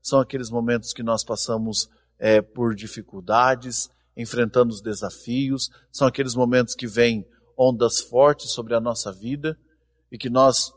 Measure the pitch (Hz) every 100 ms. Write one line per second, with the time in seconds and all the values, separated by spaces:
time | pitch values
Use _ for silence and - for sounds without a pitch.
0 | - 139 127 135 117 117 117 117 117 -
1 | 117 113 - 107 - 110 113 104 - _
2 | _ _ 110 107 104 - 117 104 107 -
3 | 101 98 90 113 127 127 123 117 - _
4 | _ - 117 120 113 123 120 104 107 101
5 | 98 - - 127 135 135 - _ _ -
6 | 135 - 135 120 120 127 120 - 120 110
7 | 117 110 92 _ _ - 131 117 117 -
8 | - 120 143 147 - - 113 117 117 113
9 | 101 92 113 143 156 156 _ _ _ _
10 | _ 117 127 123 - 123 -